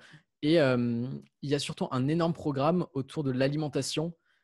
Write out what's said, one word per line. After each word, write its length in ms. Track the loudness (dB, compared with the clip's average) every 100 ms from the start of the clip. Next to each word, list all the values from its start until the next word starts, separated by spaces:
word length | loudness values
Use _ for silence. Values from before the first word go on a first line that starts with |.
| -10 -20 _ _
Et, 180 | 2 6
euh, 460 | 6 4 2 -2 -4 -8 -14 _
il 60 | -4
y 40 | -2
a 40 |
surtout 280 | -4 -6 -4
un 160 | -2 0
énorme 260 | 2 0
programme 540 | 0 -2 0 2 2 0
autour 300 | -6 -6 -4
de 80 | -2
l'alimentation. 840 | 0 0 0 -2 -2 -2 -2 -4 -6 _ _